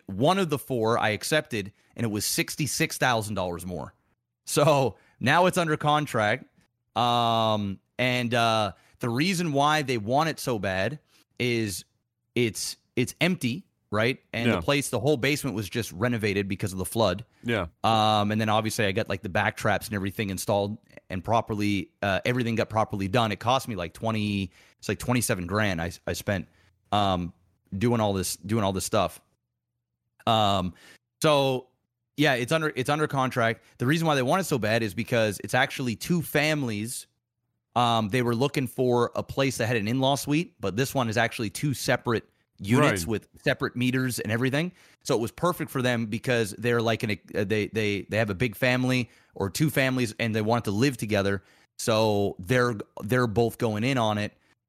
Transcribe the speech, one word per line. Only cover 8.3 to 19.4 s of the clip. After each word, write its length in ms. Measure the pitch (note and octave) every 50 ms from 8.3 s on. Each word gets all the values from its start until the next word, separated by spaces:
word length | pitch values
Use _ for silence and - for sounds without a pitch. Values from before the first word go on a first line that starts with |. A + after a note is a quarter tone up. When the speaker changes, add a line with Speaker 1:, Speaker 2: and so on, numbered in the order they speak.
| B2
Speaker 1:
uh, 380 | A#2 A#2 A2+ A2 A2 G#2+ F#2+ - _ _ _ _ -
the 80 | - A#2+
reason 440 | A#2 C3 D#3+ F#3+ F#3+ E3 F3+ D#3+
why 300 | C#3 C#3 C#3+ D3+ D3+ D#3
they 160 | C#3+ B2+ B2+ A2+
want 300 | G2+ G#2+ B2+ C#3+ D#3+ D#3+
it 100 | C3+ -
so 220 | - C3+ A#2+ G#2
bad 400 | F#2 G2 F#2 F#2+ F#2+ A#2+ D3+ - _ _ _ _ _ _ _ -
is 440 | A#2+ B2 A#2 A2+ A2+ G2+ F2+ - - _ _ _ _ _ _ _ _ _ -
it's, 400 | A#2+ B2 A2 F2 - - - - _ _ _ -
it's 220 | B2+ B2 - - -
empty, 440 | D3+ F3+ F#3 - C3 A#2 B2 F#3+ - _ _ _ _ -
right? 300 | G2+ G#2+ A2+ B2+ C3 - _ -
And 140 | - A2+ A#2+
Speaker 2:
Yeah. 100 | A#2+ G#2
Speaker 1:
the 60 | F2+
place, 280 | E2+ - C#3+ C#3+ C3 -
the 100 | - G#2+
whole 160 | A2 D3 D3+
basement 400 | A#2+ A#2 C#3 D3 - - C3+ F2+
was 120 | A2 G2+ F2+
just 220 | - A#2+ G#2 -
renovated 560 | - F2 A#2 B2 A#2+ A2 G#2+ G#2 F#2+ G2+ G2
because 240 | F#2+ G2 - A2+ F#2
of 80 | F#2 F#2
the 60 | F#2
flood. 400 | - - A#2 A2 F#2+ F2+ G#2+ - _ _ _
Speaker 2:
Yeah. 240 | - A#2+ A#2 G2+ F2 D#2+ _ -
Speaker 1:
Um, 480 | - G#2+ A2+ A2 G#2+ G#2+ G#2+ G#2 G#2 G#2
and 100 | G#2+ A2
then 80 | A2 G#2+
obviously 380 | G#2 A2 G#2+ A2 - - G#2+
I 60 | G2
got, 160 | F#2+ A2 G#2 -
like, 140 | G2+ F#2+
the 60 | - G2
back 280 | E2 G#2